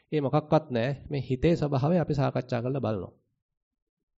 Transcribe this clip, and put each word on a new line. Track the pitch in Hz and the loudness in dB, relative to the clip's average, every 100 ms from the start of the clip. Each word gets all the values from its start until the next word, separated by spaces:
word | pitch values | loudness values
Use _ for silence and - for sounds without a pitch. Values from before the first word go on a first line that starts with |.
| - | -4
ඒ | 156 | -2
මොකක්වත් | 135 147 151 156 151 | 0 0 2 2 2
නෑ. | 123 123 139 | -2 0 -4
මේ | - 143 | -6 -6
හිතේ | - 127 156 | -4 0 2
ස්වභාවය | 165 143 139 143 180 | 2 2 0 2 2
අපි | 147 | 2
සාකච්ඡා | 139 131 131 - 120 | 0 0 0 -2 -2
කරලා | 123 139 | -2 -2
බලනවා. | 110 107 92 - _ _ _ _ _ _ _ _ _ | -2 -2 -6 -14 _ _ _ _ _ _ _ _ _